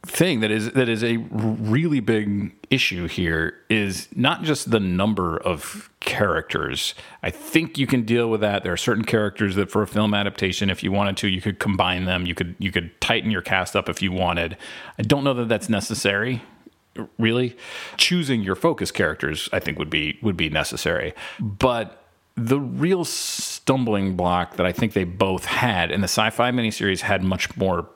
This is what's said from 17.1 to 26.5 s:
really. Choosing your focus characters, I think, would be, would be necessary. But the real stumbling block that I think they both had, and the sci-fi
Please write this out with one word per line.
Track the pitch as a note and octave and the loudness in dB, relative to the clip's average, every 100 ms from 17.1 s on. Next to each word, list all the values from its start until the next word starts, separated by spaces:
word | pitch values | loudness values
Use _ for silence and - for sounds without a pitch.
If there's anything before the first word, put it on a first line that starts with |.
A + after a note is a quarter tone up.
| - | 0
really. | A2+ A#2+ B2 - - - - - | 2 2 -2 -4 -16 -14 -12 -2
Choosing | - F3+ C#3 B2 | 2 2 2 0
your | F#2+ | 2
focus | F#2+ E3+ C#3+ F2+ | 2 2 2 -2
characters, | - E2+ D#2 C#2 D#2 - | 0 0 2 -2 -2 -2
I | F#2+ | -2
think, | - D2+ | -2 -4
would | D#2 | -2
be, | D#2 D2+ - | 0 0 -2
would | A2 E2+ | -2 0
be | D#2+ | 0
necessary. | D2+ D#2 - - E2+ E2 - - - | 0 -2 -2 -2 0 -2 -8 -16 -8
But | A2 G2+ B2+ A#2+ G#2+ - _ _ _ - | -8 0 2 2 -4 -10 _ _ _ -6
the | A#2 C#3 | 0 0
real | C3+ B2 D#3+ F#3 | 0 -2 2 2
stumbling | D#3+ - - - - - - C3+ A#2 G#2 G2 | 0 -4 -6 -6 -8 -6 0 2 4 2 0
block | F#2 F2+ F2+ F2 | 2 2 2 0
that | - F2+ | 0 0
I | |
think | F2+ A2+ | 2 0
they | G2 | 0
both | F2+ F#2 F#2+ F#2 - | -2 0 0 0 -2
had, | - B2 F#2+ E2+ | 0 2 2 0
and | F#2 | 0
the | F#2+ | 0
sci-fi | - A2 - A#2+ | 2 0 2 2